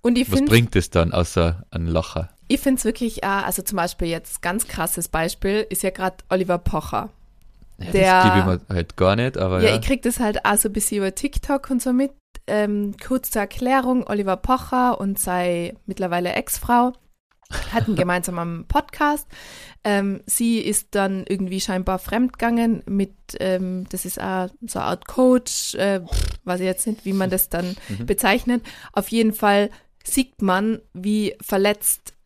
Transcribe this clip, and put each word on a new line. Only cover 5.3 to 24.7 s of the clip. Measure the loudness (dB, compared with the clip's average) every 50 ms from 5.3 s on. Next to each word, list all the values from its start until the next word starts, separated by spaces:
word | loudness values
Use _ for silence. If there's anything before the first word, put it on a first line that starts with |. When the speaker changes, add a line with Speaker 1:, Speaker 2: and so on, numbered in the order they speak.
| -4 -2 -2 0 0 0 -2 -2
Speaker 1:
ist | -4 -2
ja | -2 -2
grad | -2 -2 -4 -4 -4 -6 -6 -2
Oliver | 0 0 2 0 0 0
Pocher. | 0 0 -2 -2 -4 -2 -4 -4 -4 -6 _ _ -20 -20 _ -20 -20 -20 -20 -20 -20 -20 -14 -12
Speaker 2:
Ja, | -8 0
Speaker 1:
Der | 2 4 6 8
Speaker 2:
das | 8 8 8
gebe | 8 6 6
ich | 4 4 0 -2 -2 -2
mir | -2
halt | -2 -2 -2 0
gar | 2 4 4 4
nicht, | 4 0 -2 -2 -2
aber | 0 0 2 4
Speaker 1:
Ja, | 4 4
Speaker 2:
ja. | 4
Speaker 1:
ich | 4 2
krieg | 0 0 0
das | 0 -2 -2 0
halt | -2 0 -2 0 0
auch | 2 2
so | 2 0 -2
ein |
bisschen | -2 -2 -4 -2 -2 -2
über | -2 -2 -2
TikTok | -2 -6 -2 -2 -4 -2 0 -2 -2 0 -2
und | -4 -2
so | 0 0
mit. | 2 2 0 0 -2 _ _ _ _ -16 -6
Ähm, | -2 0 0 2 2 0 -2 -2 -4 -6 -10 -6
kurz | -2 -2 -2 -2 -2
zur | -2 -2
Erklärung, | -2 -2 -4 -4 0 2 2 2 2 2 0 0 0
Oliver | 0 -2 -2 0 0 -2
Pocher | -2 2 0 0 0 0 -2 0 2 2 2 2 0
und | -2 -4 -2 -2
seine | -2 -2 0 0 0 0 0 0 -2 -6 -8 -12 _
mittlerweile | -10 -6 -4 -4 -2 0 -2 -2 0 -2
Ex-Frau | -2 -4 -4 -6 -6 0 2 4 4 4 2 0 -6 _ _ _ _ _ _ _ _ _ _ -6 -6 -6 -2
hatten | -2 -2 0 0 2
Speaker 2:
<laughs> |
Speaker 1:
gemeinsam | 2 2 2 2 0 -2 -4 -6 -6
einen | -6 -6 -6 -8 -4 0
Podcast. | 0 0 0 -2 -4 0 0 2 2 0 -4 -12 -18 -20 -20 -20 -20 -20 -20 -20 -20 -6 _
Ähm, | 0 0 2 0 0 -4 -6 -6
sie | -4 -2 0 2 2 2 2
ist | 0 0 -2 -2 -4 _ 0
dann | 0 0 0 -2 -4 -4 -4
irgendwie | -4 -4 -2 -4 -4 -4
scheinbar | -4 -2 -2 -2 0 -2 -2 -2
fremdgegangen | -4 -4 0 0 0 0 0 0 0 0 2 2 2 2 0 -2 -2
mit, | -4 0 0 0 -2 -4 _ -20 -16 -8 -4
ähm, | -2 0 0 0 -2 -4 -4 -6 -8 -8
das | -8 -8 -8
ist | -8 -8 -6
auch | -6 -4 -2 -4 -4 -6 -8 -14 -12
so | -8